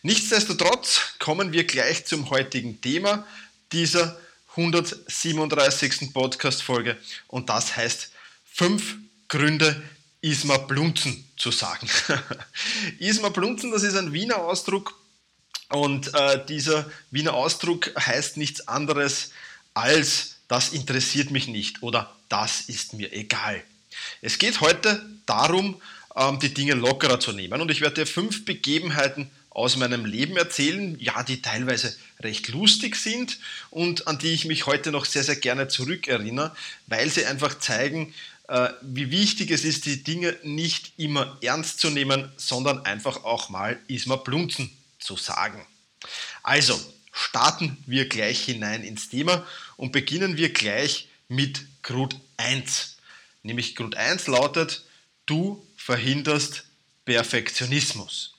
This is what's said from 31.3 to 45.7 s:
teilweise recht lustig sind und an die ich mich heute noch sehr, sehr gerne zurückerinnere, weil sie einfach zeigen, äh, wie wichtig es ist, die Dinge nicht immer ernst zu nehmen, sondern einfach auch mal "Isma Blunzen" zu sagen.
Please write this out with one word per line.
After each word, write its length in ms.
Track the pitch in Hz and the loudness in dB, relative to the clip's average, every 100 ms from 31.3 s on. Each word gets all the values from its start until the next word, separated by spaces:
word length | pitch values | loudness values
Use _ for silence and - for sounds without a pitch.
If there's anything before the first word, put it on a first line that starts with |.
| 127 | -4
teilweise 520 | 113 107 127 120 120 - - _ | -4 -2 0 0 -2 -8 -20 _
recht 280 | 110 107 - | -8 -6 -6
lustig 480 | 131 208 - 240 214 | 2 4 4 2 -2
sind 420 | 220 233 247 - - - - | -2 -2 -4 -8 -12 -14 -10
und 380 | 160 175 170 - | -2 -2 0 -2
an 120 | 143 | -2
die 140 | 165 | 0
ich 140 | 160 160 | 2 2
mich 180 | 156 | 2
heute 260 | - 143 156 | 2 2 2
noch 140 | 147 | -2
sehr, 200 | - 147 | 0 0
sehr 120 | 135 143 | 0 2
gerne 320 | 127 127 135 | 2 0 0
zurückerinnere, 880 | - 127 175 135 120 107 123 156 - - - - | 0 -2 -4 0 0 0 -2 -4 -6 -16 -16 -4
weil 240 | - 151 | 0 2
sie 160 | 175 117 | 2 0
einfach 320 | 135 143 - | 0 -2 -2
zeigen, 560 | - 113 143 160 156 - - - - | -2 0 0 -2 -8 -12 -20 -20 -2
äh, 220 | 127 123 - | 2 2 -2
wie 300 | 131 127 135 | -8 -6 -2
wichtig 400 | 175 208 - 165 | 2 2 2 0
es 140 | 151 | 0
ist, 200 | 156 151 | 2 -2
die 180 | 147 139 | -2 -4
Dinge 320 | - 165 175 170 | -4 -2 -2 -2
nicht 500 | 151 151 165 - - - | -6 -4 -2 -4 -6 -6
immer 400 | 151 143 135 - | -2 0 -2 -2
ernst 380 | 120 147 156 - | -2 -2 -4 0
zu 100 | 160 | 0
nehmen, 420 | 143 135 135 135 - | 2 2 2 0 -8
sondern 480 | - 127 135 131 95 | -4 0 0 0 -2
einfach 380 | 107 123 - | -2 -4 -4
auch 260 | 110 117 - | -4 -4 -4
mal 280 | 92 104 123 - | -4 -4 -4 -6
"Isma 280 | 123 127 131 | -6 -2 -4
Blunzen" 580 | - 143 165 - 120 - _ _ | -2 -2 -2 -4 -8 -10 _ _
zu 200 | - 95 | -10 -8
sagen. 480 | - - 101 104 - | -4 -2 -2 -6 -20